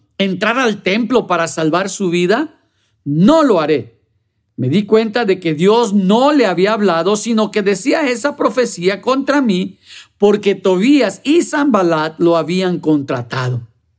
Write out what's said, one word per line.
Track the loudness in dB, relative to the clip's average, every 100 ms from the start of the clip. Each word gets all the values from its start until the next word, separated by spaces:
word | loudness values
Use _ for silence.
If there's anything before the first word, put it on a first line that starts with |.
| _ -4
entrar | -2 -2 -2 0
al | -2 -2
templo | -2 -2 0 0 0
para | -2 -2
salvar | -2 0 0 -2
su | -4 -2
vida? | 0 0 0 -2 _ _ _ _ _
No | -4 2 4 6
lo | 4 2
haré". | 2 -2 -4 _ _ _ _ _ _ -6
Me | -2
di | -2 2
cuenta | 0 0 -2 -2
de | -2
que | -2 0
Dios | 2 2 2
no | 0 2 2 4
le | 2 2
había | 2 0
hablado, | 0 0 0 0 -2
sino | -2 -2 -2
que | -2
decía | -2 -2 -2 -2 -2
esa | -2 -4 -2
profecía | -2 0 -2 -2 -2 -2
contra | -2 -2 0 0
mí | 0 0 -4 -10 _ -20 -20 0
porque | 2 2 0 0
Tobías | 0 2 4 4 2 -2
y | 0 0
Sanbalat | 0 0 0 2 2 0 -2 0
lo | 0 2
habían | 0 -2 -2 -2
contratado. | 0 -2 -2 -8 -6 -6 -4 -6 -10 _ _